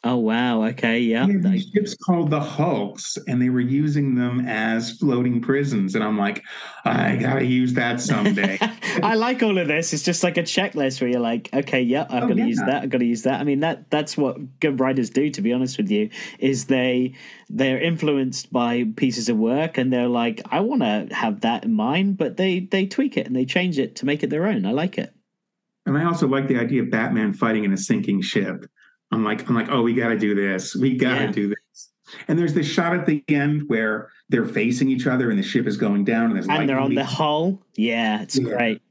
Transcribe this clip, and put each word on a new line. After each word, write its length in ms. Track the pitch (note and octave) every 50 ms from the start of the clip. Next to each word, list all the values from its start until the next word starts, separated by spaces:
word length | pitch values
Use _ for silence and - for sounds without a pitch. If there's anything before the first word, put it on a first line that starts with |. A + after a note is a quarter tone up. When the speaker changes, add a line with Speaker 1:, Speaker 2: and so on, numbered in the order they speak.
| -
Speaker 1:
Oh, 120 | A#2+ B2+
wow! 460 | B2 A2+ G#2+ A2+ A#2 B2 B2 A#2+ A2 A2
Okay. 340 | A2+ A#2+ - - A2+ A2+ A#2+
Yeah. 260 | B2 A2+ A2+ A#2 F#3
Speaker 2:
They 80 | G3 G3+
had 100 | F#3 F3
these 220 | F#3+ F#3 - -
Speaker 1:
Like 80 | - -
Speaker 2:
ships 220 | G#3 G3+ - -
called 340 | - - - F3+ E3+ D#3+ D3
the 120 | D#3 C#3+
Hulks, 760 | D3 - - C#3+ D#3 F3 C#3 G#2+ G2+ G2+ - - - - - - -
and 160 | - B2+ B2
they 80 | B2 B2+
were 120 | B2+ B2
using 540 | B2 B2 C3+ C#3+ D3+ D3+ C#3+ D3 C#3+ C3+ B2
them 300 | B2 B2 B2 B2 B2+ B2
as 520 | B2 A2 A2 A2 A2+ A2+ A#2 A2+ - -
floating 420 | - - C#3+ B2 B2 B2 B2 A#2+ A#2
prisons. 560 | A#2 - C3+ C#3+ C#3+ C3+ A#2 G#2 F#2+ F#2+ G2
And 80 | A2 G#2+
I'm 140 | G#2+ G#2+
like, 260 | G#2 G2+ G2+ G2+ - - - - - - - - - -
"I 320 | A2+ A#2+ - B2+ B2+ C3
gotta 300 | B2+ C3 B2+ C3+ C3+ B2+
use 280 | B2 B2+ B2+ B2+ B2 B2
that 260 | B2+ A#2+ A#2+ A#2+ B2
someday." 560 | - - - - G#3 G3+ G3 G3 G3 F#3+ G3 -
Speaker 1:
<laughs> 420 | A3+ A3+ - - - F3+ - -
I 140 | - G#3+ A3+
like 260 | A3 A3+ B3 B3+ B3+
all 160 | A#3 G#3+ G3
of 120 | F#3 E3+ D3
this. 240 | D3+ D#3 E3 - -
It's 100 | D3+ -
just 180 | F3+ E3+ -
like 140 | - F3 E3+
a 60 | F3 D#3+
checklist 560 | - - F#3 F#3+ F#3+ - D3+ C#3 C3+ C3 C3
where 100 | C3 B2
you're 120 | B2 B2
like, 280 | A#2 A2+ A#2 A#2 A#2 - -
"Okay, 280 | C3+ C#3 - - B2+
yeah, 240 | B2+ A#2 B2+ C#3+ - -
I've 140 | - B2 -
Speaker 2:
Oh, 40 |
Speaker 1:
gotta 140 | B2 B2 -
Speaker 2:
yeah. 40 | -
Speaker 1:
use 100 | A#2 -
that. 260 | - - B2 C3+ - -
I've 60 | C3+
gotta 160 | C3+ B2+ B2
use 160 | A#2 A#2+ A2
that." 180 | - C3 C3+ -
I 60 | C#3+
mean, 160 | D3 C#3 C#3
that, 280 | D3+ E3 D3 - - _
that's 260 | - D3+ D3+ D3+ -
what 420 | - C#3+ B2+ - - C#3+ C3 - _
good 220 | - D3+ C#3 B2+
writers 280 | C3 C3 C3+ C3+ A#2 -
do, 200 | - C3 D3 D3+
to 120 | - -
be 120 | G2 A#2 A#2+
honest 240 | B2+ C3 B2+ C3
with 120 | - G#2+ F#2+
you, 200 | G#2 G#2 G#2+ G#2+ - - - - -
is 280 | - - C3+ C3+ - -
they, 480 | - C3+ B2+ B2 B2+ B2 B2 B2+ B2+ C3 - - - - - - _
they're 320 | G#2+ A2+ C3+ C3+ C3 A#2
influenced 720 | C#3 E3+ E3+ D#3 D#3+ D3+ C#3+ C#3 C3+ B2+ B2 - - -
by 320 | - B2 A#2+ A#2+ A#2+ B2 A#2+ A2 A2
pieces 320 | - C#3 B2+ A#2 B2 A2 A2+
of 80 | A#2
work, 400 | G#2+ A2 A2+ B2+ C#3+ D#3+ D#3+ -
and 160 | C3+ B2+ C3 B2+
they're 160 | B2 B2 B2
like, 320 | A#2+ A#2+ A#2 A#2 A2 - - -
"I 80 | - D#3+
wanna 480 | G3+ A#3 D4 B3 C#3 G#2+ G#2 G#2+ - -
have 280 | - - - A2+ G2+ G2+
that 220 | - A2+ A#2+ - -
in 80 | A2+
mind," 460 | A2 G#2+ G#2+ B2 D3+ F3 G3 G3+ F#3+
but 180 | F#3+ D#3+ C3 -
they, 240 | - F#3+ F#3+ F3+ F#3
they 280 | F3+ - - F#3+ F#3+
tweak 280 | F#3+ - - C#4 C#4 -
it 100 | - -
and 120 | - B2+
they 80 | B2+ C3
change 340 | C3 - F3+ F3+ F#3 D#3+ C3+
it 160 | B2 A2+ -
to 100 | - -
make 160 | C#3 D3 D3
it 80 | - C3+
their 180 | D3 D#3 F3
own. 180 | G#3+ G3+ A2+ F#2
I 60 | G2
like 260 | A#2 C#3+ E3 F#3 -
it. 160 | - - - _ _ _ _ _ _ _ _ _ _ _ _ _ _ _
Speaker 2:
And 120 | - C3+
I 60 | D3 E3
also 240 | E3+ E3 - D3+
like 220 | C3 C3+ C#3 C3+ -
the 80 | C3+ A#2+
idea 220 | A#2 B2 C#3 B2 G#2
of 80 | -
Batman 400 | - A2 A#2 C3 A#2+ A2 G#2+ G2+
fighting 320 | G2 - A#2+ A2+ A2 G#2+ G#2
in 80 | G2
a 60 | G2
sinking 440 | F#2+ - - A2+ G#2 G2 G#2+ G2+ F#2+
ship. 440 | F#2 - - G#2+ F#2+ F2+ F#2 - - - _ _ - _ _ _ _ _
I'm 120 | - A2 A2
like, 240 | G#2+ A2 A2+ -
I'm 60 | - B2
like, 160 | A2+ A2 -
"Oh, 140 | C#3+ B2+ A2+
we 100 | A#2+ A#2
gotta 240 | B2+ A#2 A2+ A2+
do 160 | G2+ G#2+ G#2 G#2
this. 420 | G2+ G2+ G2 F#2+ F#2+ F#2+ - -
We 220 | - B2+ C3+ B2
gotta 280 | B2 C3 B2+ B2+ C#3 -
Speaker 1:
Yeah. 60 | G2
Speaker 2:
do 160 | G2 G#2+ G2+ G2+
this." 420 | G#2 - _ _ _ - - _ _ _ _ - - - -
And 100 | - D#3 E3
there's 160 | F3 D#3+ D3
this 100 | F3 D3+
shot 300 | D3 - - E3+ E3+ F3
at 100 | F3 D#3
the 180 | - D#3 D3 -
end 360 | - D3+ C#3+ C#3+ D3 D3+ D3+ D3
where 420 | - A#2 A2 A2 A2 G#2+ G#2+ - - _ - _ _
they're 160 | - A#2+ G#2+
facing 440 | - - - G#2+ A#2+ B2 B2 C3+ C3+
each 160 | C3 B2 -
other 240 | C3 B2+ B2+ B2+ A#2+
and 80 | G#2+
the 60 | G2 F#2+
ship 240 | - - A#2 -
is 100 | A2 G2+
going 260 | - A#2+ G#2 G2+ G2+ G2
down 220 | A2 A2+ A#2 A#2
and 100 | A2+ G#2+
there's 120 | - A2
Speaker 1:
And 200 | - D3+ D3+ D3+
they're 100 | C#3 C3+
on 80 | C3+ C3+
Speaker 2:
lightning 100 | C3+ -
Speaker 1:
the 60 | C3+ C3+
Speaker 2:
leaks. 100 | C3 -
Speaker 1:
hull. 480 | - D#3 D3+ D3+ D#3 E3 F#3 F#3+ F#3+ _ _ _
Yeah, 480 | - G#2+ A#2 A2+ A#2 A2+ A2 G#2+ G#2+ G2
it's 160 | - - C3
Speaker 2:
Yeah. 100 | B2 A#2 A2+
Speaker 1:
great. 260 | B2 A#2+ A2+ G#2+ A2 _ _